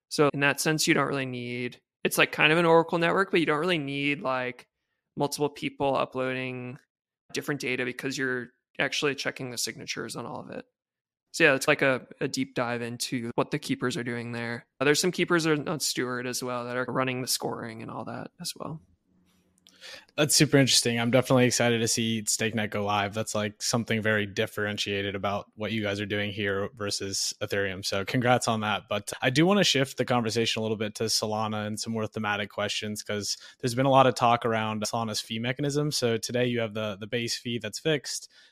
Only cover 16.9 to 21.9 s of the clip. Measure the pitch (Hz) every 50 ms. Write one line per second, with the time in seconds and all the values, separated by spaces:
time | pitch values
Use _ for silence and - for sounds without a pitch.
16.9 | 127 131 131 131 127 127 127 - - - - - - 117 110 113 110 113 113 -
17.9 | 120 123 113 117 120 120 - - _ - 170 - - - - - 160 156 - _
18.9 | _ _ _ _ _ _ _ _ _ _ _ _ _ _ _ _ _ _ - -
19.9 | - - - _ _ 147 151 - - - 156 127 143 139 131 120 - - - 120
20.9 | 117 117 117 120 123 127 120 - 135 123 123 120 - - 120 120 117 113 117 110